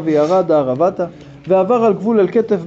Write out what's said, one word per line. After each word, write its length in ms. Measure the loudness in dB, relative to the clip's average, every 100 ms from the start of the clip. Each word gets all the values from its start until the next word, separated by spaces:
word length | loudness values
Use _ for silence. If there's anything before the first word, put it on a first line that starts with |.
וירד 460 | 0 0 2 0 2
הערבתה. 560 | 0 0 0 -2 -2 -8 -10 -20 -12 -2
ועבר 360 | 0 2 2
הגבול 360 | 0 0 0 0
אל 80 | 2
כתף 280 | 0 0 -2